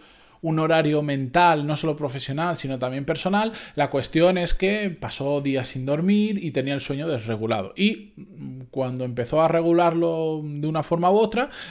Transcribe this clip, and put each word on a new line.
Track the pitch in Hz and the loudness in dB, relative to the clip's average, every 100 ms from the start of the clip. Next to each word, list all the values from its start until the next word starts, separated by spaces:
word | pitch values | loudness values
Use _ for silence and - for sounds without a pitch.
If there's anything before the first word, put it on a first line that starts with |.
| - - _ _ | -20 -20 _ _
un | 165 156 | -2 0
horario | 156 165 151 151 | 4 4 4 2
mental, | 147 139 131 165 175 151 147 | 0 -2 2 6 6 6 0
no | 147 | -2
solo | 160 | -2
profesional, | 147 143 127 135 143 175 156 | -2 -6 -6 -6 -4 -2 -4
sino | 135 127 | -6 -4
también | 127 135 | -4 -4
personal, | 139 156 185 202 226 214 - - | -4 -2 0 0 0 -4 -8 -2
la | 143 | 0
cuestión | 139 - 160 175 185 | 0 0 4 4 4
es | 170 | 0
que | - 190 214 202 | 2 2 0 -4
pasó | 160 - - 139 143 | -6 -10 -4 -2 0
días | 139 135 123 | 0 -2 -2
sin | 131 131 | -6 -2
dormir | 151 185 208 214 196 | 0 4 4 2 -2
y | 160 | -2
tenía | 135 135 | -2 -2
el | 139 | -4
sueño | - 139 165 | -4 -4 -2
desregulado. | 127 110 107 110 110 95 - | -4 -4 -4 0 -2 -4 0
Y, | 202 - - - | 0 0 -10 -20
mm, | - 165 139 131 123 | -20 -14 -14 -14 -10
cuando | 135 127 127 | -6 -4 -4
empezó | 123 120 117 151 | -6 -4 0 2
a | 160 | 4
regularlo | 165 170 170 170 165 165 160 160 156 | 4 4 4 4 2 0 0 -2 -4
de | 151 147 151 | -6 -4 -2
una | 160 | -2
forma | - 170 175 | -2 2 4
u | 208 | 4
otra, | 214 220 277 - - | 4 0 -4 -8 -12